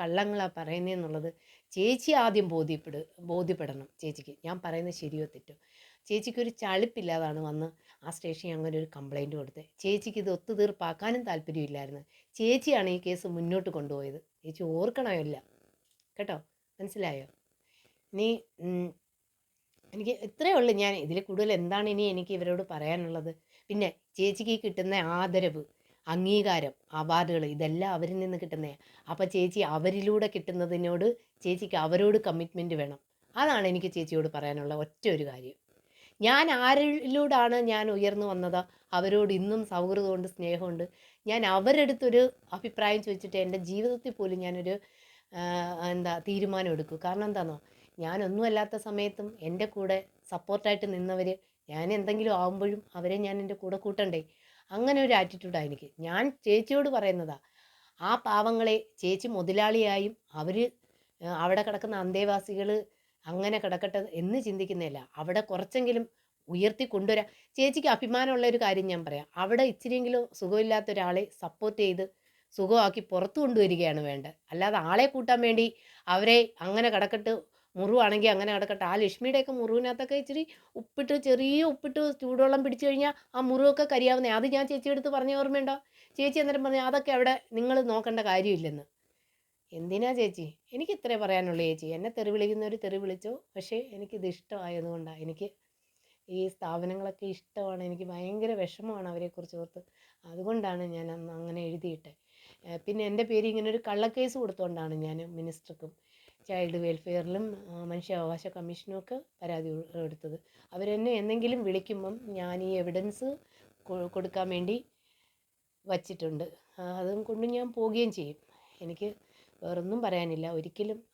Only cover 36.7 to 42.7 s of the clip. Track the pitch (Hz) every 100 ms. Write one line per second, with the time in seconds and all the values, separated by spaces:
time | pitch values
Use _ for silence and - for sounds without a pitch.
36.7 | 277 294 294 285 277 294 262 240 240 233
37.7 | 214 214 202 202 202 208 185 180 180 175
38.7 | _ _ 180 190 208 208 190 196 220 214
39.7 | 180 180 196 196 185 185 185 175 170 180
40.7 | 170 175 _ - _ - 226 214 190 202
41.7 | 285 277 254 254 240 254 - - - 226